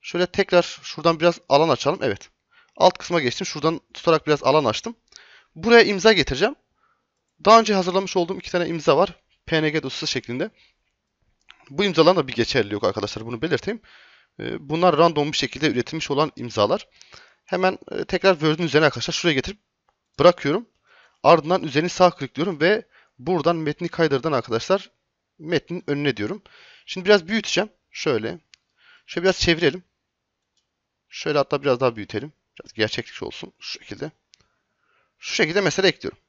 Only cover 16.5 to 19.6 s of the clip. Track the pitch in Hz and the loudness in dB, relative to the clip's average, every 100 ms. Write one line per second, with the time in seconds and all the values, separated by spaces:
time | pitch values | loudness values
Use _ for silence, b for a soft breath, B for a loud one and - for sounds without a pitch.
16.5 | 110 104 185 - b b b b b _ | 0 0 0 -6 b b b b b _
17.5 | 185 185 - - - - 185 196 175 156 | -2 -2 -2 -10 -10 -4 0 2 2 2
18.5 | 156 170 139 156 120 - - 175 139 151 | 0 2 4 2 0 -8 -2 0 0 -4
19.5 | 202 | -10